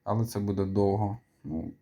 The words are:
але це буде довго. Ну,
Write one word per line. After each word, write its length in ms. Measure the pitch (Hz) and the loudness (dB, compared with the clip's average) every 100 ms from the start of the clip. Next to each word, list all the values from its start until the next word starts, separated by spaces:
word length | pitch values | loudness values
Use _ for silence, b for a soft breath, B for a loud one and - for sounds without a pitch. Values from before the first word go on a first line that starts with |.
але 200 | 101 110 | -2 0
це 160 | 113 101 | 0 -2
буде 240 | 101 98 | -2 0
довго. 540 | 95 98 101 104 101 113 _ _ | 0 2 4 2 0 -4 _ _
Ну, 280 | 147 80 - - | -8 -6 -6 -10